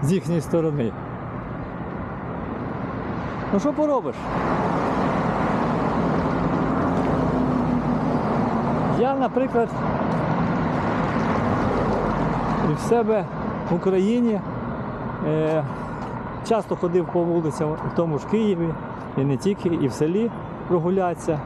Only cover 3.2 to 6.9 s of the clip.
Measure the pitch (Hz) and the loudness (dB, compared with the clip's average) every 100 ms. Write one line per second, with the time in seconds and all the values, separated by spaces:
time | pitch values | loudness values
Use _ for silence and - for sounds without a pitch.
3.2 | - - - 202 277 285 302 269 156 113 | -6 -6 0 0 2 2 2 2 0 -4
4.2 | - - - - - - - - - - | -4 -2 0 0 0 0 0 0 0 0
5.2 | - - - - - - - - - - | 0 0 0 2 2 0 0 0 2 2
6.2 | - - - - - - 87 | 2 0 2 2 0 2 2